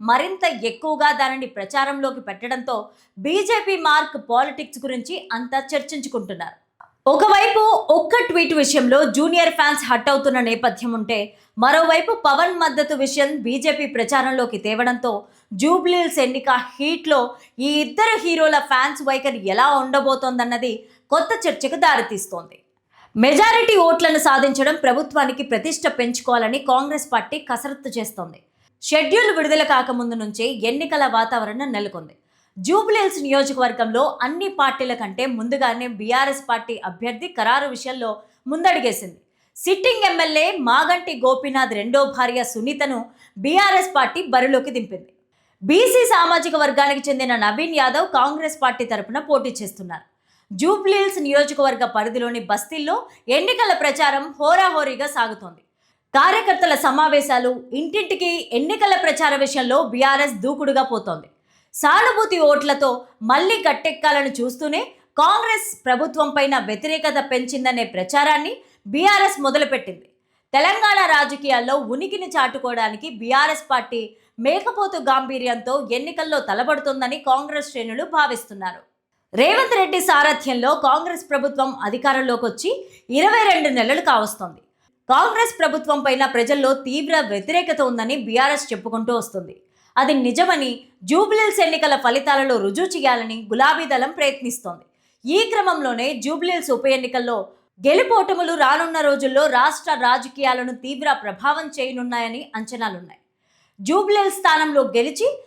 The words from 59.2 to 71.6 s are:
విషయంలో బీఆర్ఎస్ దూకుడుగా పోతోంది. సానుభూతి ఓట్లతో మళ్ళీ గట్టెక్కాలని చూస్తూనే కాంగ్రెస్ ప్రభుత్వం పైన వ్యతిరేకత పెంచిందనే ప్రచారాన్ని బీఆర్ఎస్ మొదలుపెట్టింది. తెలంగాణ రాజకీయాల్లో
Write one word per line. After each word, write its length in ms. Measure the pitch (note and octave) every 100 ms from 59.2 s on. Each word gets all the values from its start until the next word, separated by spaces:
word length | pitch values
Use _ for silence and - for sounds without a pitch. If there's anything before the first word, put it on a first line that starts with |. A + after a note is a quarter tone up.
| D4+ C#4
విషయంలో 480 | C#4 C#4 B3 C4+
బీఆర్ఎస్ 500 | C#4 A#3+ C4+ C#4 C#4+
దూకుడుగా 500 | G#3+ A#3+ D4 C#4 C4+
పోతోంది. 440 | B3 A3+ G3 D#3+ - _ _ _ _ -
సానుభూతి 640 | D4 F4 B4 A4 A4 F4
ఓట్లతో 640 | D4+ C#4+ C#4+ C#4+ C#4 B3 - -
మళ్ళీ 400 | A3 C4+ F#4 A4 D#4
గట్టెక్కాలని 640 | - D#4+ D#4 D4+ C#4+ C#4 -
చూస్తూనే 380 | A#3+ B3+ D4+ D#4+ B4 - _ -
కాంగ్రెస్ 680 | E4 G#4 A4+ A4 - - B3+
ప్రభుత్వం 440 | B3+ D#4+ D4+ D4
పైన 280 | C#4+ C#4 C4+
వ్యతిరేకత 680 | G3 G#3 D#4 D#4 D#4 C#4 C#4
పెంచిందనే 520 | B3+ B3 C4+ B3+ A#3+
ప్రచారాన్ని 760 | A3+ F#3 F#3 C#4+ D4 D4 D#4+ B4 _ _ G3+
బీఆర్ఎస్ 540 | C4+ F#4+ G4+ G4 G4
మొదలుపెట్టింది. 680 | C#4 D4 C#4+ C4 F#3+ F3 _ _ _ _ _
తెలంగాణ 520 | C4+ E4+ G#4+ G#4+ G4 F4
రాజకీయాల్లో 720 | D4+ C#4+ C#4 C#4+ B3